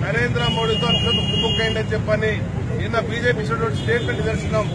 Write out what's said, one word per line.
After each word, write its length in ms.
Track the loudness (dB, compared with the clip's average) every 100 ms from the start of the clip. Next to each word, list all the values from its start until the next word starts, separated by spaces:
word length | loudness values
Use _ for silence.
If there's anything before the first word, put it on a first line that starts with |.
నరేంద్ర 380 | 0 0 2 0 0 0
మోడీతో 300 | 0 2 2
అత్యంత 280 | 2 2 2 2
కుమ్ముక్కైందని 640 | 0 0 0 0 -2 -2
చెప్పని 380 | -2 0 0 2 0 -2 -4 -2 -2
నిన్న 160 | 0 -2 -2
బీజేపీ 340 | 0 0 0
ఇచ్చినటువంటి 380 | -2 0 0 0
స్టేట్మెంట్ 400 | 0 0 0 -2
నిదర్శనం. 460 | 0 -2 0 0 0